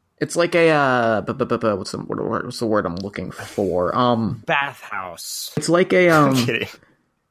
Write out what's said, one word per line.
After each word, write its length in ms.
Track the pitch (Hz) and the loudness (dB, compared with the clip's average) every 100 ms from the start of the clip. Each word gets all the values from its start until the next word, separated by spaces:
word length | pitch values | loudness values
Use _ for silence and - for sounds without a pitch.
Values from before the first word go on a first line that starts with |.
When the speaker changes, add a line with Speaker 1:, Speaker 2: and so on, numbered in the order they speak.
| _ _ | _ _
Speaker 1:
it's 160 | - 170 | -4 0
like 180 | 170 175 | 2 4
a, 140 | 165 | 4
uh, 520 | 151 135 127 117 107 | 4 4 2 2 0
bu-, 120 | 95 | -2
bu-, 120 | 117 120 | -4 -2
bu-, 120 | 117 | 0
bu-, 180 | 113 98 | 0 -2
what's 160 | 95 | -4
the, 60 | 104 | -8
what, 460 | - - 98 107 - | -6 -4 -4 -4 -6
what's 140 | - | -4
the 60 | 117 | 0
word 200 | 107 90 | 0 0
I'm 100 | 87 | -4
looking 360 | 95 - 92 | -8 -8 -10
for? 600 | - 104 - 98 87 90 123 | -12 -8 -2 0 0 0 2
Um, 460 | 123 117 107 - - | 2 2 0 -4 -2
Speaker 2:
Bathhouse. 1040 | 147 143 - - 101 92 82 - - - - | -2 -2 -8 -12 -10 -10 -12 -12 -12 -8 -6
Speaker 1:
It's 100 | - | 2
like 220 | 170 185 | 2 4
a, 160 | 185 175 | 4 6
um, 200 | 160 139 | 6 4
Speaker 2:
<laughs> 60 | 131 | 2
I'm 100 | 120 | 0
kidding. 220 | 117 107 - _ _ _ _ _ | -2 -6 -10 _ _ _ _ _